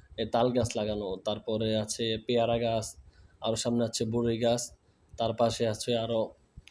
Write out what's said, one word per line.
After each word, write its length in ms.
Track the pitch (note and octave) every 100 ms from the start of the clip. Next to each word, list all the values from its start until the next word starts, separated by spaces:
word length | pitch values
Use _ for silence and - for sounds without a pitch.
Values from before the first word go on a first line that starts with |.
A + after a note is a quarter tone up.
| - -
এ, 60 | A2+
তাল 140 | A#2 B2+
গাছ 180 | B2 A2 A#2
লাগানো, 300 | G#2+ G#2 G2 F#2 -
তারপরে 440 | G#2 - A2 A2 A2
আছে 220 | G#2+ - A2+ A2 -
পেয়ারা 320 | A#2+ A#2 A#2
গাছ, 280 | A#2 A2+ G#2+ - - - - -
আরও 160 | A2+ A2
সামনে 200 | A#2+ A#2+ A2+
আছে 180 | - A2+
বড়ই 240 | A#2 A#2+ A2+ A#2
গাছ, 160 | A#2+ - - _ _ _
তার 180 | - A2+ A2
পাশে 240 | A#2 - A#2
আছে 180 | G#2+ - A#2
আরও 160 | A2+ A2+ G2+ - _ - -